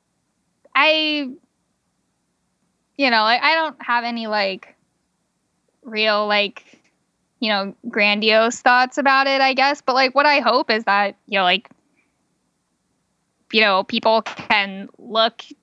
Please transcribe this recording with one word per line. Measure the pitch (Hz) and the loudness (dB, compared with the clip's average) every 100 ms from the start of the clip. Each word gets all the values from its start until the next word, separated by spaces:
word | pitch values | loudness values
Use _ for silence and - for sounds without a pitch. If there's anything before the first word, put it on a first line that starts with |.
| _ _ _ _ _ _ _ | _ _ _ _ _ _ _
I, | 262 302 311 311 302 269 262 _ _ _ _ _ _ _ _ _ _ _ _ _ _ _ - | 0 2 2 0 -4 -6 -12 _ _ _ _ _ _ _ _ _ _ _ _ _ _ _ -2
you | 269 | 0
know, | 226 | 2
I, | 214 247 285 | 2 2 2
I | |
don't | 320 320 - | 2 -2 -6
have | 277 240 | -4 -4
any, | 233 233 220 | -4 -8 -4
like, | 214 196 190 - _ _ _ _ _ _ _ _ _ _ _ | -2 -2 -6 -14 _ _ _ _ _ _ _ _ _ _ _
real, | 247 214 220 208 208 | -12 -4 0 0 0
like, | 208 202 - _ _ _ _ _ _ _ - | 0 -2 -6 _ _ _ _ _ _ _ -8
you | 220 | -4
know, | 202 196 - 233 | -2 -4 -10 -8
grandiose | 226 208 208 220 220 226 - | -2 0 0 2 2 2 2
thoughts | - 247 254 - | 2 4 2 0
about | 269 269 269 | 0 2 2
it, | 269 | 2
I | 269 | 0
guess. | 262 269 285 | 2 0 -2
But, | - | -2
like, | 254 262 | 0 2
what | 269 294 | 2 2
I | 285 | 2
hope | 240 247 311 | 2 0 0
is | 220 | -2
that, | 226 202 202 - - | 0 0 0 -4 -6
you | 196 | 0
know, | |
like, | 180 190 - _ _ _ _ _ _ _ _ _ _ _ _ _ _ _ _ _ - | 0 0 -4 _ _ _ _ _ _ _ _ _ _ _ _ _ _ _ _ _ -6
you | 220 | 0
know, | 214 190 | 0 0
people | 196 233 226 220 | -2 -4 0 0
can | - - - 214 196 196 196 _ | -2 -10 -2 -2 -2 -8 -16 _
look | 240 214 226 - - - | -8 -2 -2 -4 -20 -20